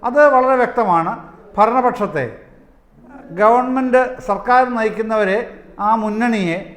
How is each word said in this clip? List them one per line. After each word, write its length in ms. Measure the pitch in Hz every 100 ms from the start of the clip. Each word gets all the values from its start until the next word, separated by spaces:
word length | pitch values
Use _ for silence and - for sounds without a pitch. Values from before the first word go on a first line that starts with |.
| 240
അത് 120 | 262 294
വളരെ 220 | 262 254 262
വ്യക്തമാണ്. 500 | 247 247 214 170 165 226 - - - -
ഭരണപക്ഷത്തെ, 680 | 214 247 247 247 208 151 120 101 - - _ _ _ _ - - - 170
ഗവൺമെന്റ്, 600 | 214 240 254 262 254 247 254 254 -
സർക്കാർ 360 | 196 - 247 254 233
നയിക്കുന്നവരെ, 600 | 220 208 220 220 202 202 233 - - - 208
ആ 20 | 226
മുന്നണിയെ 540 | 214 208 240 220 180 170 196